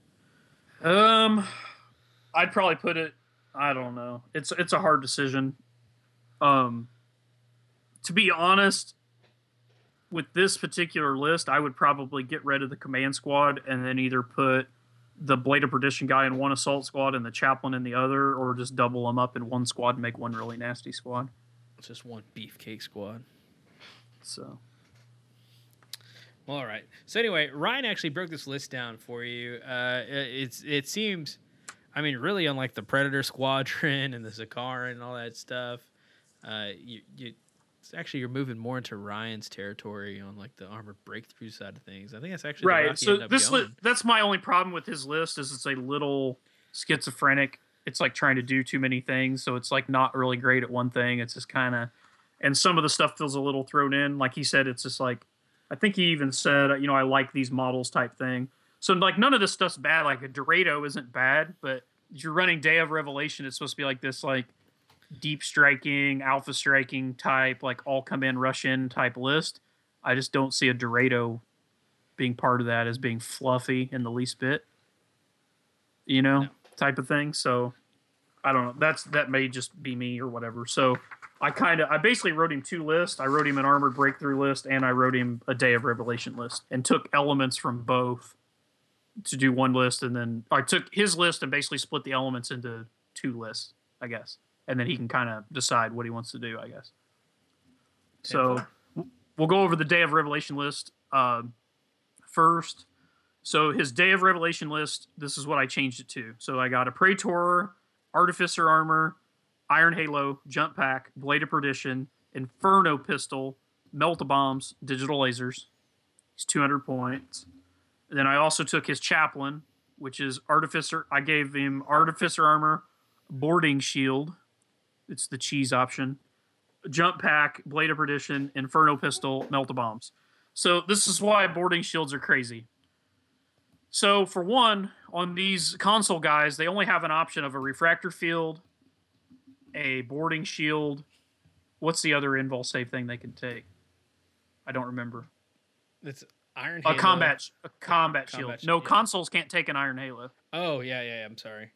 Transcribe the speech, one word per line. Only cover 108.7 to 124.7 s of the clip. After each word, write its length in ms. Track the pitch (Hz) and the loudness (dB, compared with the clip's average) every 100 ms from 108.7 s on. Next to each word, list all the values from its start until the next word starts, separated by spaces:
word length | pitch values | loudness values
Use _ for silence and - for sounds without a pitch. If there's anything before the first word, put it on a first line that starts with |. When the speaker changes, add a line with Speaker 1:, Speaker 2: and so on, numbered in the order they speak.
| 156 160 156 160 - _ _ _ _ - | 4 4 2 2 -2 _ _ _ _ 2
Speaker 1:
Iron 240 | 147 165 | 6 6
Halo, 460 | 165 156 143 139 135 147 | 4 0 -2 -2 -4 -6
Jump 300 | 147 156 - | -2 -2 0
Pack, 360 | 135 131 - - | -2 -2 -8 -8
Blade 260 | 139 147 | 0 0
of 80 | 151 | 2
Perdition, 580 | 160 143 131 139 131 135 _ _ | 0 0 -2 -4 -6 -8 _ _
Inferno 640 | 139 131 _ 190 196 170 147 | -12 -12 _ 6 8 6 2
Pistol, 580 | - 143 - 139 135 135 _ _ _ | -2 -4 -4 -6 -6 -10 _ _ _
Melt-A-Bombs, 800 | 143 160 165 143 139 135 135 - - | 0 0 0 2 2 2 0 -6 -12
Digital 340 | 131 131 135 143 | -6 -4 -2 0
Lasers. 480 | 131 120 123 - - _ _ _ _ _ _ | 0 0 -6 -8 -16 _ _ _ _ _ _
He's 100 | - | -8
two 160 | - 151 | -2 2
hundred 200 | 139 143 | 2 0
points. 640 | 139 131 127 135 - - - - _ _ _ _ _ | -2 -4 -4 -6 -10 -18 -18 -20 _ _ _ _ _
And 80 | 139 | 0
then 80 | 139 | 4
I 100 | 143 | 4
also 260 | 156 - | 4 2
took 240 | 151 160 - | 0 -2 0
his 140 | 139 | -4
Chaplain, 600 | - 170 151 143 139 151 - _ _ - | 0 2 2 -2 -8 -8 -14 _ _ -16
which 220 | 135 131 | -12 -6
is 180 | 139 127 - | -6 -4 0
Artificer. 580 | 151 156 160 147 156 - | 2 2 -2 -4 -6 -2
I 100 | 143 | -2
gave 340 | 143 151 139 | 2 2 0
him 280 | 139 139 139 139 | -2 -2 -2 2
Artificer 560 | 147 160 156 170 - 156 | 4 4 2 -2 4 6
Armor, 380 | 151 156 156 - _ _ _ - | 6 4 0 -4 _ _ _ -14
Boarding 500 | 135 147 170 156 139 | -4 2 4 4 2
Shield. 540 | 127 139 135 135 156 - _ _ _ | 0 0 0 0 -4 -12 _ _ _